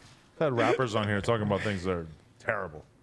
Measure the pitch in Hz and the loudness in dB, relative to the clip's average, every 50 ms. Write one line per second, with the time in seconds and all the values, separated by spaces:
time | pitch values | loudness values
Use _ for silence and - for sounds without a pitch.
0 | - - - - - - - - 165 147 131 117 113 110 - - 131 120 104 110 | -20 -20 -20 -20 -20 -14 -4 -2 0 0 2 2 4 4 4 2 2 0 0 0
1 | 107 101 104 101 92 - 117 113 107 104 101 95 92 107 101 95 85 95 92 85 | 0 2 0 0 2 2 0 2 2 0 0 0 0 -2 -2 -2 -2 -2 -2 -2
2 | 82 80 78 - - - - - - - 113 104 95 90 76 76 - - - _ | -4 -8 -12 -18 -20 -20 -20 -12 -4 -4 -4 -2 -4 -8 -10 -14 -18 -20 -20 _